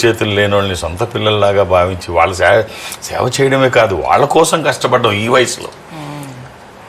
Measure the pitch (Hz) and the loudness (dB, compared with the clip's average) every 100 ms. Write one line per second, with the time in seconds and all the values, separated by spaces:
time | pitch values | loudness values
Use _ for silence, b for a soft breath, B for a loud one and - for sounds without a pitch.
0 | 117 110 107 101 101 101 98 90 82 87 | 2 0 0 0 2 2 0 -4 -6 -6
1 | 113 - 107 104 101 101 92 92 90 92 | -6 -2 0 2 2 2 2 2 2 -2
2 | - 85 87 92 90 101 107 B B B | -4 0 0 2 4 4 0 B B B
3 | - - 123 123 135 135 131 123 110 90 | -10 -4 -4 0 0 2 2 4 2 0
4 | 67 104 139 160 165 170 143 123 127 127 | 2 2 4 2 2 0 -2 -2 0 2
5 | 113 104 113 127 120 - - - - 160 | 0 0 0 2 2 -4 -12 -16 -18 -14
6 | 147 147 139 127 127 - - - | -12 -12 -14 -16 -18 -20 -20 -20